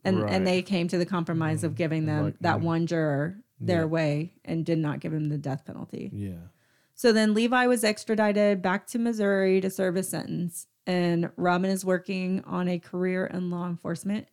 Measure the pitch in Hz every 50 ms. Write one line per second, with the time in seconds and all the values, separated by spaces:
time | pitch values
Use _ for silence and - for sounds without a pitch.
0 | - 190 185 - 107 101 185 190 190 185 180 185 180 - 202 175 170 175 185 175
1 | 175 170 190 175 165 175 170 165 160 156 156 156 - 156 151 - 170 156 160 160
2 | 156 151 151 151 151 151 147 - 170 170 160 - 160 165 165 165 170 165 175 165
3 | 160 151 139 139 147 170 190 208 - _ _ - 120 139 180 165 160 156 160 160
4 | 160 147 147 147 160 175 - _ - - 165 165 160 170 165 165 156 147 143 151
5 | - 160 160 156 156 147 147 143 143 - 131 147 - - - - - - - -
6 | - 202 - 101 101 95 90 85 85 - - _ _ _ _ _ _ _ _ -
7 | - 240 214 220 220 214 208 220 233 240 254 254 247 247 247 226 220 214 214 -
8 | - - 220 208 214 208 202 208 208 208 208 190 180 185 185 202 - - - 233
9 | 233 233 233 214 202 196 196 196 190 190 190 190 180 185 - - 190 185 175 190
10 | 185 - - 160 - - - 160 175 170 - - - - _ _ _ - 185 180
11 | 175 175 170 170 170 - - - 180 180 175 180 185 190 190 185 185 185 185 180
12 | 185 - 190 185 185 185 190 190 - - 185 180 180 180 180 170 - - - 180
13 | 185 185 185 185 185 - - 185 185 175 175 175 175 180 175 170 - 170 170 156
14 | - 196 208 220 - -